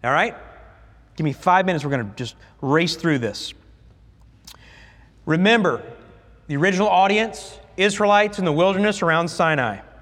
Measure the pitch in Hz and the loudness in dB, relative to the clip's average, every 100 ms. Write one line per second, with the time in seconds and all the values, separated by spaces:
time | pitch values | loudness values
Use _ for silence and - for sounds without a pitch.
0 | 120 143 220 - - - - - - _ | 0 0 0 -6 -20 -20 -20 -20 -20 _
1 | _ - 156 135 - 180 185 165 143 139 | _ -4 -4 -2 2 2 2 -2 -2 -4
2 | 104 104 123 - - _ 135 151 175 - | -6 -8 -12 -12 -20 _ 0 2 2 -2
3 | 170 143 113 101 - - _ _ - - | 0 0 -2 -6 -14 -16 _ _ -20 -20
4 | - _ - _ - - - - - - | -20 _ -20 _ -20 -20 -20 -20 -20 -20
5 | - _ - 160 196 226 180 120 - - | -20 _ -2 2 4 4 2 -2 -8 -20
6 | - - - - - 143 175 185 208 180 | -20 -20 -20 -20 -8 0 0 2 2 2
7 | 196 208 226 - - - - - 196 202 | 2 2 -2 -6 -18 -20 -20 -2 -2 2
8 | 208 208 214 202 185 147 185 190 208 202 | 2 4 2 0 -2 2 2 2 0 0
9 | 170 160 170 - 165 151 120 98 - - | 0 0 0 0 0 0 -2 -6 -14 -20